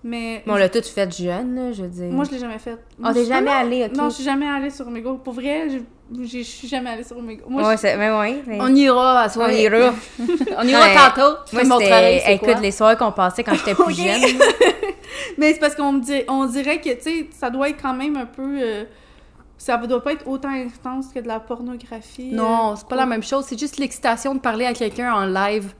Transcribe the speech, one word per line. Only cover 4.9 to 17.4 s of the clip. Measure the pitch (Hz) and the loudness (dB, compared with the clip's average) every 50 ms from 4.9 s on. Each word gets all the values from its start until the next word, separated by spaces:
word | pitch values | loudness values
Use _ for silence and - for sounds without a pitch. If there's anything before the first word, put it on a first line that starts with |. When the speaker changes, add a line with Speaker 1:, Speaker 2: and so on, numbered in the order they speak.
| 240 226 226 254 262 254 262 | -10 -10 -8 -8 -8 -8 -10
Speaker 1:
Pour | 262 240 | -12 -10
vrai, | 240 247 285 285 311 320 | -8 -6 -4 -4 -4 -4
je, | 302 269 262 233 - _ _ _ - 233 247 247 | -4 -6 -8 -10 -12 _ _ _ -16 -12 -12 -12
je, | 233 247 | -10 -10
je | 247 233 | -10 -12
suis | 233 - - - | -12 -14 -16 -12
jamais | 240 277 262 247 247 | -8 -8 -8 -6 -8
allée | 233 220 247 | -10 -10 -12
sur | - 240 | -14 -14
Omegle. | 240 240 226 220 214 - - | -14 -14 -14 -14 -16 -12 -8
Moi, | 254 269 214 | -4 0 2
Speaker 2:
Ouais, | 214 220 | 2 2
Speaker 1:
je | 214 | 2
Speaker 2:
c'est, | 214 202 - | 2 0 0
mais | 202 208 214 | 2 0 0
ouais, | 220 214 208 214 247 285 277 | 0 0 0 -2 -4 -6 -8
mais | 247 220 233 | -8 -6 -2
Speaker 3:
On | 254 | 2
ira | 254 269 277 277 269 247 247 254 262 254 247 | 4 6 6 6 6 6 6 6 6 6 4
à | 233 | 4
Speaker 2:
on | 208 | 2
Speaker 3:
soirée. | - 226 233 226 220 220 220 | 0 0 0 2 4 4 4
Speaker 2:
ira. | 214 202 226 247 247 233 220 - | 4 6 6 4 4 2 0 -10
Speaker 3:
<laughs> | - - - 240 302 349 311 269 427 392 - | -16 -12 -8 -4 -2 0 0 0 -2 -2 0
On | 233 | 2
ira | 247 269 294 | 4 6 8
Speaker 2:
Ouais. | 320 311 294 | 8 8 10
Speaker 3:
tantôt. | 294 277 277 - 247 269 285 302 - - - | 10 8 8 8 6 4 4 4 0 -10 -6
Speaker 2:
Moi, | |
Speaker 3:
Je | 214 233 | -2 2
te | 247 | 4
montrerai | 262 254 240 214 196 | 4 6 6 6 8
Speaker 2:
c'était, | 190 190 185 185 185 180 - | 8 8 8 8 6 4 4
Speaker 3:
c'est | - 202 | 2 2
Speaker 2:
écoute, | 190 - 220 | 4 4 2
Speaker 3:
quoi. | 233 214 | 2 2
Speaker 2:
les | 214 196 | 2 -4
soirées | 196 - 220 220 226 | -2 4 4 4 4
qu'on | 226 254 214 196 | 4 2 -2 0
passait | - 185 180 180 - 240 | 0 0 0 0 -2 -2
quand | 220 208 | -2 -2
j'étais | - - 214 196 | 0 0 -2 2
plus | - 349 | 2 2
Speaker 1:
<laughs> | |
Ok. | 339 - | 2 2
Speaker 2:
jeune. | 170 185 196 202 247 254 262 254 254 277 - - - - 349 - - - | -2 -2 0 2 2 2 2 6 6 4 4 6 4 4 2 2 0 -6
Speaker 1:
<laughs> | 392 370 - - - - 571 554 480 370 - | -8 -8 -10 -14 -16 -14 -12 -12 -10 -4 0
Mais | 302 302 302 | 2 2 2
c'est | 302 | 2
parce | 302 294 294 | 0 -2 0
qu'on | 302 285 277 277 | 0 -2 0 0
me | 277 | -2
dit... | 233 269 285 277 - | -2 -2 -4 -4 -2
On | - 262 269 269 | -2 -2 -2 -2
dirait | 262 233 277 277 285 302 311 | -2 -2 -4 -2 -2 -4 -4
que, | - 311 247 | -2 -6 -6
tu | 247 | -4
sais, | - 320 330 330 302 - | -4 -6 -6 -6 -6 -10
ça | - - | -12 -8